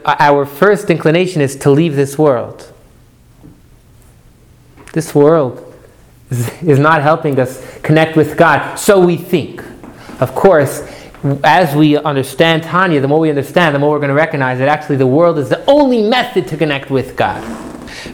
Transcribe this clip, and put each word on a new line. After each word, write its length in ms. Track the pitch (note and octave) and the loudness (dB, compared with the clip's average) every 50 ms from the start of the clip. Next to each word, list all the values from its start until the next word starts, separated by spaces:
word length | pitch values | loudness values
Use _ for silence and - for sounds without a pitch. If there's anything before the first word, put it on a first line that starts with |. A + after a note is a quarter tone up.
| - | -4
our 400 | D3+ C#3+ - D#3 D3 C#3+ C#3+ C#3 | -4 0 2 4 4 4 2 0
first 440 | C#3 - - - G3+ G#3 G3 G3+ - | -4 -2 0 2 2 2 2 0 -2
inclination 520 | E3+ D3 - D#3+ D#3 F3 F#3 F#3 - D#3 | -2 0 0 0 2 2 0 -2 -2 -2
is 140 | C#3 C3 C#3 C#3 | -2 -2 -4 -2
to 120 | - D3 | 0 2
leave 260 | C#3 C#3+ E3+ E3+ C#3 | 2 4 2 0 0
this 220 | C#3 C#3 C#3 C#3+ - | -2 -4 -4 -2 0
world. 540 | D#3 D3 C3 A#2 G#2+ G#2 - - - - - - - _ _ - - _ _ _ _ _ _ _ - C#3+ - _ _ _ - _ _ _ _ - _ _ _ _ _ _ _ _ _ _ _ _ _ _ _ - - - - | 2 2 2 0 -4 -8 -12 -18 -20 -20 -20 -20 -20 _ _ -20 -20 _ _ _ _ _ _ _ -20 -20 -20 _ _ _ -20 _ _ _ _ -20 _ _ _ _ _ _ _ _ _ _ _ _ _ _ _ -20 -20 -10 -8
This 200 | E3 D#3 - - | -8 -8 -2 2
world 520 | D3 C#3+ D3 E3 D#3+ C#3 B2 A#2 - - - - - - - _ _ - _ _ _ - - | 4 4 4 4 4 0 -2 -4 -10 -16 -20 -20 -20 -20 -20 _ _ -20 _ _ _ -12 -10
is, 200 | B2+ A#2+ A#2 A2+ - - E3+ | -8 -6 -6 -8 -8 -4 0
is 160 | E3 C#3 C3 | 2 2 4
not 220 | C#3+ D#3 E3 D#3 | 4 4 2 2
helping 380 | C#3 D3+ D#3+ D#3+ - D3+ C#3 C3 | 2 2 0 0 0 -2 -2 0
us 400 | B2+ B2 - - - - - - | -2 -2 -4 -12 -18 -20 -18 -10
connect 340 | - - D#3 D#3 D#3+ D#3 D#3+ | -2 0 2 2 2 2 2
with 220 | D#3 D3 D3+ - - | 0 0 0 2 2
God, 380 | E3+ D#3+ C#3+ C3 - - - | 4 4 4 2 -2 -6 -10
so 240 | - - - G3+ F#3+ | -4 0 2 4 4
we 180 | F3+ F3 F3 - | 4 2 0 -2
think. 460 | - - F#3 D#3+ A#2+ - - - - - - - - - - - - - - - | -4 -4 -4 -4 -4 -6 -10 -16 -18 -18 -20 -20 -20 -20 -20 -20 -20 -20 -6 -6
Of 140 | C3 - - | -6 -4 -2
course, 480 | - - G3 F3 - - - - - - - - - - - - - - C#3 C#3 C#3 - | 2 4 4 4 4 2 0 -4 -8 -12 -14 -18 -20 -20 -20 -18 -8 -4 -4 -4 0 2
as 320 | D#3 D#3 F3+ F#3 D3+ C#3 | 2 4 4 2 2 2
we 220 | D3 D#3 D3+ D3 D3+ | 2 4 4 4 2
understand 680 | D3+ D#3 C#3+ C3+ C3 - - - E3 E3 E3 D#3+ D#3+ | 0 -2 -2 -2 -4 -4 -2 0 2 2 2 0 -2
Tanya, 380 | D#3+ D3+ F3+ F#3+ F3+ D#3+ C#3 | -2 -2 0 0 0 0 0
the 60 | C3 C#3 | 0 0
more 120 | D3 D#3+ | 0 2
we 100 | D#3+ D#3 | 2 0
understand, 460 | D3 C#3+ C3+ - - F3+ F3 D#3 C#3+ | 0 -2 -4 -2 0 0 2 2 2
the 40 | C#3 | 0
more 120 | C#3+ D3 | 0 0
we're 80 | D3+ D3 | 0 0
gonna 140 | C#3+ C#3 C#3 | -2 0 0
recognize 460 | D3 D#3+ D#3+ - C#3 C3 B2+ B2+ B2 | 0 0 0 -2 -2 -2 -2 -2 -2
that 100 | C3 C#3+ | 0 0
actually 260 | D3+ D3+ - - C#3+ | 0 -2 -2 -4 -2
the 120 | C3 C3+ B2+ | 0 2 2
world 300 | C3 D#3 E3+ E3+ D#3+ D3 | 4 4 4 2 2 0
is 120 | C3+ A#2 | -2 -2
the 140 | D3+ - - | -4 -2 2
only 360 | - C#4 D4 D4 C4 B3+ A#3 | 2 4 4 4 4 2 0
method 460 | G#3 G#3+ B3+ B3 - - - F#3+ E3+ - | 0 0 0 0 -2 -2 -2 -4 -4 -4
to 100 | D#3+ D3 | -4 -4
connect 320 | E3 D3+ C#3 C3+ C#3 - | -2 -2 -2 -4 -4 -2
with 260 | C#3 C3 A#2 - - - | -2 -2 -2 -4 -4 -2
God. 260 | A2+ G2+ - - - - - - - - - - - - - - - - | -2 -2 -2 -6 -10 -12 -14 -14 -14 -16 -16 -16 -18 -18 -16 -16 -16 -16